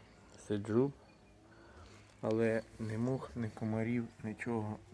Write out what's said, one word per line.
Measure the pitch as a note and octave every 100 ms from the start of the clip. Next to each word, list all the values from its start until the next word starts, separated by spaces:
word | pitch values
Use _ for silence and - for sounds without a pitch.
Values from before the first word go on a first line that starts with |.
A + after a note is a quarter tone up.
| - - - - -
сиджу, | G#2 G#2 A2 C#3+ - - - - - - - - - - - - -
але | A2 A2 A2+ A2+ - -
ні | A2 A2
мух, | B2 C3+ - A#2+
ні | A2
комарів, | - A2 A2 A2+ A#2+ A#2 -
нічого | A2 G#2+ A#2+ A#2 G#2+ G#2+ -